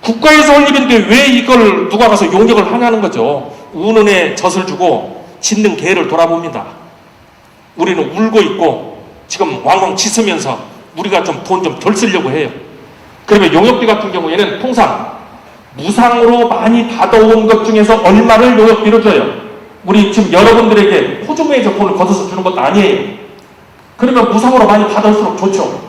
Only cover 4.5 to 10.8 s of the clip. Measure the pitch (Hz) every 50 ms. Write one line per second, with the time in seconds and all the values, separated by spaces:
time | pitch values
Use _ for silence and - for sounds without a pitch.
4.5 | 175 190 185 185 - - 185 170 135 107 - - - - - - - - - -
5.5 | 214 208 214 202 165 - - 175 190 180 151 - 160 165 170 165 165 165 170 165
6.5 | 135 110 - - - - - - - _ _ _ _ _ _ _ _ _ _ _
7.5 | _ _ _ _ _ - 170 185 180 165 147 127 151 190 220 220 220 220 190 151
8.5 | - - 175 156 120 - - - - - - - - - - _ - - - -
9.5 | 127 127 - 135 175 190 190 180 190 190 - 220 208 226 226 202 175 151 123 135
10.5 | 120 107 - - - -